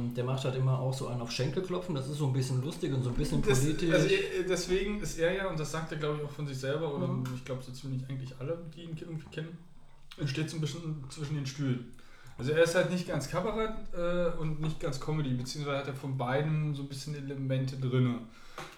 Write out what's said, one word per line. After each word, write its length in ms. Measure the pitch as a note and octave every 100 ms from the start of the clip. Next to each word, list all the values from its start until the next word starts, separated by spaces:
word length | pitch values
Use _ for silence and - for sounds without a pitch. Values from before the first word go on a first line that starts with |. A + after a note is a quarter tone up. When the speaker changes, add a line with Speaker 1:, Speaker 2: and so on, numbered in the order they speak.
| A#2+ B2
Speaker 1:
Der 80 |
macht 220 | B2 C3 C3+
halt 100 | C3
immer 240 | C3 C3
auch 140 | C3
so 140 | C3 -
einen 120 | B2
auf 100 | A#2+
Schenkel 300 | - C3 D#3+
klopfen. 320 | F3+ C3+ -
Das 140 | C#3+ C3
ist 100 | D3
so 100 | C#3
ein 60 |
bisschen 280 | B2+ C3 B2+
lustig 280 | D3 - D#3
und 100 | C3
so 60 | B2
ein 60 | A#2
bisschen 260 | D3 D3+
Speaker 2:
Das, 160 | C#3+ C3
Speaker 1:
politisch. 320 | D3+ - E3
Speaker 2:
also, 140 | D3+ E3+
äh, 380 | F#3+ - F#3 F3+
deswegen 500 | E3+ F3+ F#3+ G#3 G#3
ist 180 | D#3+ D#3+
er 140 | E3 F#3+
ja, 120 | F#3+
und 100 | D#3
das 100 | C#3+
sagt 200 | D#3+ D#3+
er, 60 | D#3
glaub 180 | D3+ D3+
ich, 60 |
auch 80 | D3
von 160 | - C#3+
sich 100 | C3
selber, 340 | C3 D3+ D#3+ C#3+
oder 120 | C3
Speaker 1:
Mhm. 180 | C3 B2+ B2+
Speaker 2:
ich 80 | -
glaub, 160 | B2+
so 100 | -
ziemlich 360 | B2+ C3+ C3 C3
eigentlich 240 | C3 B2+ -
alle, 180 | C3+ E3+ D#3+
die 100 | E3+
ihn 120 | E3+ D#3
ke-, 80 | F3
irgendwie 220 | D#3 -
kennen, 280 | D#3 E3 F3 - - - - - -
er 100 | C#3+
steht 220 | D#3 D#3
so 80 | E3
ein 40 |
bisschen 420 | D3 D#3+ D#3+ D3+ C3
zwischen 260 | D#3 D3 D3
den 100 | C3
Stühlen. 460 | - C3+ B2 - - - - - -
Also 140 | B2+
er 100 | D#3
ist 100 | E3
halt 160 | F3+ F3
nicht 180 | F3+ F3
ganz 220 | D3+ -
Kabarett, 460 | E3+ G#3+ A3 G#3+ - -
äh, 360 | F3 F3 F3 E3+ D#3+
und 220 | D#3 D3+
nicht 180 | D#3 D#3
ganz 200 | D#3 C3+
Comedy, 320 | - D#3 C3
beziehungsweise 440 | B2 B2 D3+ C#3+ C#3
hat 80 | C#3
er 60 |
von 240 | C3 C#3 C3
beidem 560 | A#2+ C#3 D#3 D#3 D3+
so 100 | C#3
ein 40 | C#3
bisschen 260 | C3+ D3+ D3
Elemente 600 | C#3 C#3 C3 C3+ C3 C3+
drinne. 420 | B2+ B2+ B2 A#2+ - - - - -